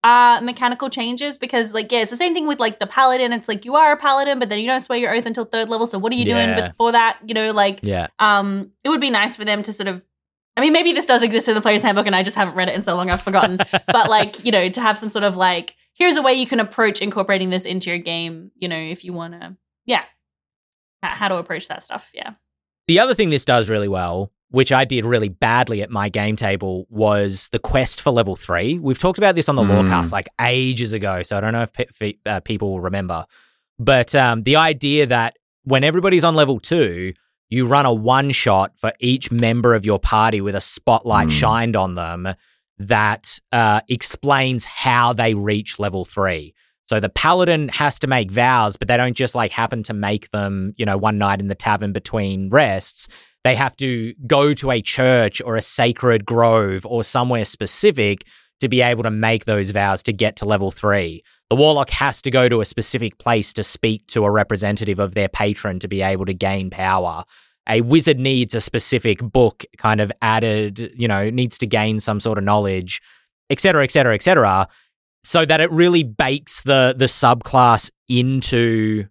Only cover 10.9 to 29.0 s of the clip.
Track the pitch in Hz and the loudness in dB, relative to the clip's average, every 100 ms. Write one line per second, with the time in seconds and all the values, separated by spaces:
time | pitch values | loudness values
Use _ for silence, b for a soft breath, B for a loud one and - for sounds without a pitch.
10.9 | - - 240 233 220 - 214 214 208 226 | 0 2 2 2 0 0 0 2 2 2
11.9 | 202 240 185 185 - 185 175 180 175 202 | 0 0 0 0 -2 -2 -2 -2 -2 -4
12.9 | 175 180 185 202 190 180 185 - 196 - | -4 -2 -2 0 2 2 0 -2 -2 0
13.9 | 226 214 214 202 - 240 214 185 185 226 | 2 4 2 0 -4 0 0 0 0 -2
14.9 | 208 214 214 202 180 185 175 175 _ _ | -2 -4 -2 -2 2 0 0 -6 _ _
15.9 | _ 359 302 262 262 247 240 220 - 220 | _ 2 4 2 2 0 -2 -2 0 0
16.9 | 208 202 208 196 196 185 185 185 185 180 | 0 -4 -4 -2 -2 -2 -4 -4 -6 -6
17.9 | 175 170 170 165 165 185 _ 180 160 160 | -6 -6 -6 -6 -12 -20 _ -8 -8 -10
18.9 | 170 180 175 170 170 175 185 _ _ 233 | -12 -12 -12 -14 -16 -20 -20 _ _ -4
19.9 | 233 - _ _ _ _ _ _ _ _ | -4 -4 _ _ _ _ _ _ _ _
20.9 | _ - - 202 180 170 170 - - - | _ -10 -6 -4 -4 -6 -12 -12 -16 -12
21.9 | - - - - 214 _ _ _ _ - | -14 -14 -18 -18 -20 _ _ _ _ 2
22.9 | 170 254 226 190 143 - 123 107 107 101 | 4 4 2 0 0 2 2 2 -2 -2
23.9 | 92 87 90 101 _ _ 127 127 131 131 | -4 -4 -6 -8 _ _ 0 2 2 2
24.9 | 127 113 120 104 87 113 120 127 107 101 | 0 0 0 0 -2 0 2 0 -2 -4
25.9 | 107 101 107 104 107 104 98 95 92 90 | -4 -4 -2 -2 -2 -2 -4 -4 -8 -8
26.9 | 107 107 104 101 98 - 117 - 131 123 | 0 2 2 0 -2 -2 -4 -2 0 0
27.9 | - 151 117 101 92 - 85 107 170 143 | -2 0 0 0 -4 -4 -2 -2 -2 -2
28.9 | 127 | 0